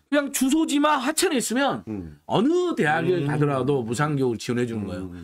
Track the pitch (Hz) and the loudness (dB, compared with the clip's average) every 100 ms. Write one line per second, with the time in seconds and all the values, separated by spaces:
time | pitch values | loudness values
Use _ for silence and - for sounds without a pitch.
0 | - 285 277 277 262 302 320 277 302 294 | -2 0 0 0 2 2 2 2 2 2
1 | 247 320 381 285 - 233 277 147 95 104 | 0 0 0 0 0 0 0 -2 -6 -8
2 | 85 73 - 139 240 349 359 320 160 156 | -8 -12 -2 2 2 2 0 0 0 0
3 | 165 180 143 147 147 139 127 143 113 117 | 0 0 0 0 2 2 0 0 0 -2
4 | 147 143 131 110 - 120 123 113 101 90 | 0 0 0 -2 -2 -2 -2 -4 -6 -6
5 | 95 87 | -8 -12